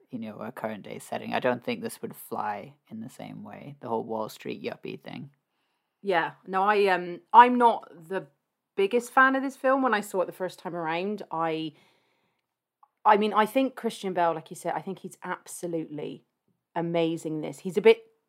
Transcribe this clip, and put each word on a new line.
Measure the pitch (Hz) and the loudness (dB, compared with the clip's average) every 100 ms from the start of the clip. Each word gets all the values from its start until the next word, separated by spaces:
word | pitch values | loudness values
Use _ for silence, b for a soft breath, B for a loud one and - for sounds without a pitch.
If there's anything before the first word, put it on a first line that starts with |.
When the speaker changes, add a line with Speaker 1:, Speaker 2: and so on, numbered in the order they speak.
| _ | _
Speaker 1:
you | 123 | -12
know, | 110 104 | -10 -10
a | 110 | -12
current | - 110 104 | -8 -8 -8
day | - 110 | -12 -14
setting. | - 110 110 | -8 -8 -4
I | 117 | -2
don't | 127 123 | 0 0
think | - 120 | -2 -6
this | 113 - | -6 -8
would | 113 - | -12 -12
fly | - 110 107 104 139 - _ | -10 -6 -4 -6 -10 -20 _
in | 110 | -14
the | 110 | -14
same | - 107 104 | -14 -16 -14
way. | 104 101 139 143 | -16 -16 -18 -14
The | 123 | -4
whole | 113 | -4
Wall | 113 110 107 | -2 -6 -6
Street | - - - | -10 -10 -8
yuppie | 117 - - - | -8 -10 -10 -12
thing. | - - 143 _ _ _ _ _ _ _ | -12 -14 -16 _ _ _ _ _ _ _
Speaker 2:
Yeah. | 196 175 160 - - | -2 0 0 -6 -4
No, | 190 | 0
I, | 196 208 202 | 4 4 4
um, | 180 180 175 - | 2 0 -10 6
I'm | 220 247 247 | 8 10 8
not | 240 214 - 170 160 | 4 4 -4 -18 -8
the | 190 - _ _ _ _ | -8 -8 _ _ _ _
biggest | - 196 240 233 | -2 2 2 2
fan | - 269 269 | 4 6 4
of | |
this | 269 262 | -4 -2
film. | 262 269 | 0 2
When | 254 | 2
I | 214 | 0
saw | 208 190 | -2 -4
it | 175 | -4
the | |
first | - 180 - | -4 -8 -8
time | 185 | -10
around, | 170 160 165 190 208 - | -6 -4 -4 -4 -6 -8
I, | 160 165 160 160 147 _ _ _ _ _ _ _ _ _ _ - _ | -4 -2 -2 -6 -10 _ _ _ _ _ _ _ _ _ _ -20 _
I | 214 208 | 4 4
mean, | 214 | 4
I | 208 208 | 2 2
think | 269 262 - | 2 0 -2
Christian | 226 220 196 | -6 -6 -4
Bale, | 180 170 | 0 0
like | 160 - | 0 -8
you | 160 | -10
said, | 175 | -6
I | 156 | -4
think | 175 185 | -6 -10
he's | 185 - | -12 -12
absolutely | 180 180 - - 175 165 160 147 156 - _ _ _ _ _ | -10 -10 -10 -10 -6 -6 -6 -8 -10 -12 _ _ _ _ _
amazing | - 170 170 165 165 160 | -4 -2 0 0 -2 -4
in | 156 | -6
this. | 156 156 | -6 -8
He's | 190 175 | -6 6
a | |
bit | 190 226 - _ | 8 8 4 _